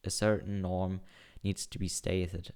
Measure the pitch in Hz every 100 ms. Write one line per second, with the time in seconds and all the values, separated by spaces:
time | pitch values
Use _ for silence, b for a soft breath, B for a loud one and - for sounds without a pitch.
0 | - - 107 104 - 101 92 92 92 92
1 | B B B B 98 95 - - 95 -
2 | - 92 90 90 -